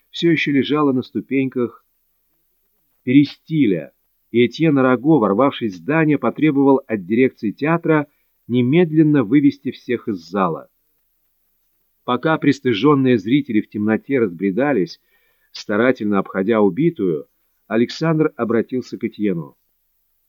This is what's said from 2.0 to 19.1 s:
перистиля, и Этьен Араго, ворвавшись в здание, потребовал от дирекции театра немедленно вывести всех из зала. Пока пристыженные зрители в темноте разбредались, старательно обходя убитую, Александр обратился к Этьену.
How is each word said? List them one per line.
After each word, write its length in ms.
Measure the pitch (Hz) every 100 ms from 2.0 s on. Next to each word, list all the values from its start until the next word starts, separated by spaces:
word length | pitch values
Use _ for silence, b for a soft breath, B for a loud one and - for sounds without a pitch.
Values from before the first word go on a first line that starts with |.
| _ _ _ _ _ _ _ _ _ _
перистиля, 920 | 123 139 143 - - 156 113 82 67 _ _ _ _
и 160 | 117 120
Этьен 320 | - 160 139
Араго, 400 | 131 123 143 151
ворвавшись 560 | 101 101 139 - 113
в 40 | 90
здание, 380 | 82 160 156 143
потребовал 640 | 117 - 151 139 139 135 -
от 180 | 110
дирекции 460 | 87 113 127 - -
театра 560 | - 147 165 165 151 143 _ _ _ -
немедленно 800 | 123 123 165 170 156 151 147
вывести 480 | 101 143 139 135 127
всех 340 | - - 117 123
из 120 | 92
зала. 500 | 82 98 90 73 64 _ _ _ _ _ _ _ _ _ _ _ _ _
Пока 340 | - 123 160 156
пристыженные 800 | 143 135 127 98 143 139 131 120
зрители 440 | 101 143 135 107
в 60 | -
темноте 520 | 107 104 107 - 135
разбредались, 800 | 104 85 98 92 147 117 85 - _ _ _ _ _
старательно 720 | - - 104 127 131 104 101
обходя 400 | - 95 98 110
убитую, 680 | 101 90 165 165 95 76 - _ _ _ -
Александр 640 | 113 120 - 160 156 151 -
обратился 600 | 110 113 - 127 - 104
к 60 |
Этьену. 540 | 113